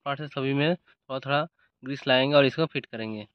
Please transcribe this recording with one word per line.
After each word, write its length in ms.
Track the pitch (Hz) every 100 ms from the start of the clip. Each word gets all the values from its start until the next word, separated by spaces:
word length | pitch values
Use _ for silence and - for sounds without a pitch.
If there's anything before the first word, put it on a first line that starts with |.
| 139
पार्ट्स 160 | 139
हैं, 60 | 151
सभी 240 | 143 135
में 220 | 139 151 175
थोड़ा-थोड़ा 680 | _ _ - 131 135 147 165 _ _ _
ग्रीस 240 | 131 139 139
लगाएंगे 280 | 127 135 147
और 100 | 135
इसको 200 | 156 160
फिट 200 | 135 -
करेंगे। 420 | 113 110 107 104